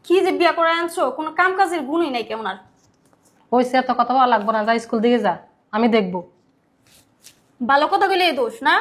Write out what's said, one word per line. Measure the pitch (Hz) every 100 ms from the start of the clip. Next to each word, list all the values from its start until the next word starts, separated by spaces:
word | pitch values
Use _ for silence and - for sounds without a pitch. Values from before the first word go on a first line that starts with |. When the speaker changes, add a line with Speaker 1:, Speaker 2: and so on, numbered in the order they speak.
| -
Speaker 1:
কি | 359 349
যে | 285
বিয়া | 339 320
করে | 330 330
আনছো, | 339 381 269 -
কোনো | 311 302
কাম | 359 381
কাজের | 381 339 262
গুণই | 330 320 247
নাই | 220
কেমন | 220 214
আর। | 196 _ _ _ _ _ _ _ _ _ 240
Speaker 2:
ওই | 254
সে | 262
এত | 254 247
কথা | 240 262
বলা | 247
লাগবো | 226 208 220
না, | 214
যা | 233
স্কুল | 233 226 233
দিকে | 240 202
যা, | 165 - _ _ 214
আমি | 233 220
দেখবো। | 185 180 175 _ _ _ _ _ _ _ _ _ - _ _ _
Speaker 1:
ভালো | 240 277 302
কথা | 392 392
বলে | 381 359
এই | 277
দোষ | 226 - 269
না? | 392